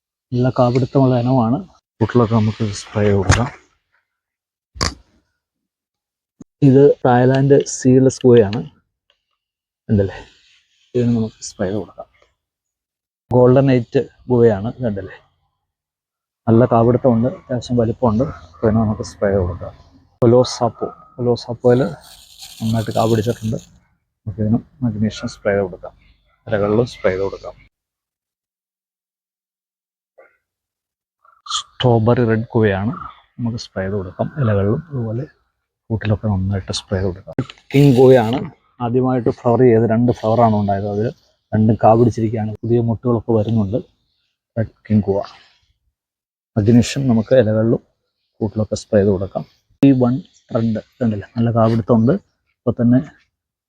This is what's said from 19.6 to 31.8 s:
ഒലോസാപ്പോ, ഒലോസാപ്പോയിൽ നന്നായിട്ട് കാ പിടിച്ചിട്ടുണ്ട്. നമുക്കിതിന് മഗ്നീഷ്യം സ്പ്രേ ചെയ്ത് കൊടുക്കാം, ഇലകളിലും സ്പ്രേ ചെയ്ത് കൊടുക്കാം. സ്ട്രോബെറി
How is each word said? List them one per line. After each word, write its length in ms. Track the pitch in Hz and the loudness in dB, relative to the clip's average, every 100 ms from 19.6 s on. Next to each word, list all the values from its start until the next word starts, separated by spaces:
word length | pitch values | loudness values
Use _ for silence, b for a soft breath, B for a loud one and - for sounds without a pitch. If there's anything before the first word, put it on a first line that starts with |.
| - - _ _ _ _ 120 | -14 -18 _ _ _ _ 4
ഒലോസാപ്പോ, 600 | 123 123 - 117 - - - - - | 4 2 -2 -6 -6 -10 -12 -18 -6
ഒലോസാപ്പോയിൽ 640 | 123 117 - 117 123 120 143 147 - - - - - - | -4 -4 -6 -2 2 2 0 -8 -20 -20 -20 -20 -20 -10
നന്നായിട്ട് 340 | 113 113 110 113 | -4 -4 -4 -2
കാ 40 | 113 | 0
പിടിച്ചിട്ടുണ്ട്. 460 | 113 107 113 110 - - _ _ _ _ _ | 0 -2 -6 -6 -8 -12 _ _ _ _ _
നമുക്കിതിന് 380 | - 101 107 117 - _ | -14 -6 -2 -2 -4 _
മഗ്നീഷ്യം 460 | 123 104 107 - 117 - | -6 -4 -4 -4 -12 -8
സ്പ്രേ 160 | 107 | -4
ചെയ്ത് 120 | 101 95 | -2 -4
കൊടുക്കാം, 260 | 90 - - _ _ _ _ - | -8 -20 -20 _ _ _ _ -6
ഇലകളിലും 400 | 107 101 107 123 | -4 0 0 -2
സ്പ്രേ 180 | - 101 | -4 -4
ചെയ്ത് 120 | 95 98 | -2 -6
കൊടുക്കാം. 280 | 92 90 - _ _ _ _ _ _ _ _ _ _ _ _ _ _ _ _ _ _ _ _ _ _ _ _ _ _ _ _ _ _ _ _ _ _ _ _ _ _ - - | -8 -16 -20 _ _ _ _ _ _ _ _ _ _ _ _ _ _ _ _ _ _ _ _ _ _ _ _ _ _ _ _ _ _ _ _ _ _ _ _ _ _ -12 -10
സ്ട്രോബെറി 680 | - - | -10 -4